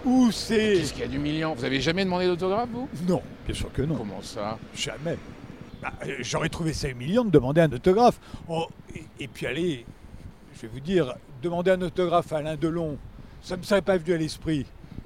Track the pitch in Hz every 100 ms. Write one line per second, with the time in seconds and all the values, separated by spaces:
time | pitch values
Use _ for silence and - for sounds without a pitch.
0 | 254 262 240 - - 226 214 190 143 131
1 | 120 135 147 156 160 139 127 135 135 175
2 | 190 180 180 175 185 202 240 233 262 135
3 | 180 165 - - - 107 - - 143 143
4 | 104 95 - 117 104 110 - - 127 110
5 | 160 120 - - - - - - 135 -
6 | 147 139 120 151 156 - 160 139 147 123
7 | 131 220 226 151 123 151 160 123 180 190
8 | 240 - - - - 165 165 - - 175
9 | 151 - 143 - 135 135 180 131 117 -
10 | - - - - - - 113 120 143 190
11 | 131 120 - 131 165 170 180 185 180 -
12 | 175 170 - 156 151 156 160 170 160 131
13 | - - - - - 180 - 202 190 190
14 | 160 170 156 - 160 156 - - - -